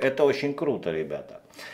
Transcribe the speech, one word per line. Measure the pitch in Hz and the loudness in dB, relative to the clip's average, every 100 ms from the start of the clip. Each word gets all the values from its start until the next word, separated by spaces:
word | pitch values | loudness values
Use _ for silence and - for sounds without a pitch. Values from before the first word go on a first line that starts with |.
Это | 135 135 | 0 4
очень | 143 - 143 | 4 4 0
круто, | 143 151 104 87 | 0 0 0 0
ребята. | 80 78 71 - - - - - | -2 -2 -6 -10 -18 -20 -18 -16